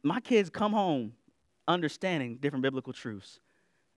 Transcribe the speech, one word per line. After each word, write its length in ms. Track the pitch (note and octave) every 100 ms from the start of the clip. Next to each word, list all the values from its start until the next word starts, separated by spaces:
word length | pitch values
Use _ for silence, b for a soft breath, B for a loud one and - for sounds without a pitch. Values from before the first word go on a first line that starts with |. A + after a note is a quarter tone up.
my 180 | C#3+ A3
kids 300 | - A3+ F3
come 200 | - G#3
home 400 | G#3+ F#3 C#3 A2+ - _ _ _ _ -
understanding 680 | F3+ D#3 - F#3 E3 A#2+ A#2+
different 240 | C#3+ C3+
biblical 320 | C3+ C3 C3
truths. 460 | B2 A#2+ G2+ - - _ _ _ _ _